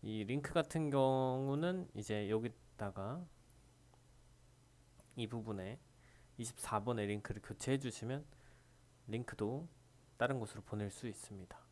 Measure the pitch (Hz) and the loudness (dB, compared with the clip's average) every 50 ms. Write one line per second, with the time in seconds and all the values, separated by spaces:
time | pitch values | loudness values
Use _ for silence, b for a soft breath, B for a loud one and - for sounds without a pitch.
0 | - - 107 107 107 98 127 143 143 - - 170 156 - - 165 160 147 139 139 | -4 -2 -2 -2 0 0 0 -2 -2 2 2 2 2 2 2 0 2 4 6 6
1 | 135 131 131 131 131 131 127 131 135 135 139 143 160 175 185 185 175 - - - | 8 8 8 6 4 4 2 2 2 2 2 2 2 2 0 0 -4 -6 -6 -8
2 | 107 - 110 104 104 98 110 110 113 120 113 - - - - - 107 101 95 98 | -2 0 0 0 2 4 4 4 4 2 -4 -6 -20 -20 -8 -6 -6 -4 -4 -4
3 | 95 104 131 170 180 160 - - - - - - - - - - - - - - | -4 -4 -4 -6 -8 -10 -14 -20 -20 -20 -20 -20 -20 -20 -20 -20 -20 -20 -20 -20
4 | - - - - - - - - - - - - - - - - - - - - | -20 -20 -20 -20 -20 -20 -20 -20 -20 -20 -20 -20 -20 -20 -20 -20 -20 -20 -20 -20
5 | - - - - 117 107 117 117 107 110 107 98 92 95 113 - - - B B | -20 -14 -4 -4 -2 -2 -2 -4 -2 -2 -2 -2 -2 -4 -6 -8 -12 -20 B B
6 | B B B B B B B - 120 117 - - - - 113 107 104 120 120 113 | B B B B B B B -8 -8 -8 -6 -8 -4 0 2 2 4 4 2 2
7 | 104 101 104 104 104 - 104 107 - - - - - - 135 139 135 127 113 - | 2 2 0 -2 -2 -4 -6 -6 -6 -10 -10 -4 2 2 2 2 2 -2 -4 -4
8 | - 117 131 143 160 - B B B B B B B B B B B B - - | -4 -4 -4 -4 -6 -10 B B B B B B B B B B B B -20 -20
9 | - - 104 117 123 - - - 107 104 123 143 170 170 - - - - - - | -10 -4 -4 -2 -2 -4 -2 0 0 0 0 -2 -6 -8 -12 -18 -20 -20 -20 -20
10 | - - - - 117 127 135 127 113 104 - 107 101 - - 107 104 101 95 - | -20 -20 -2 0 2 2 2 0 -2 -4 -6 -10 -8 -4 -2 -2 -2 -2 -4 -4
11 | - 120 98 - - - 107 98 92 - - - - - | -6 -6 -6 -6 -10 -12 -12 -12 -12 -12 -14 -18 -18 -20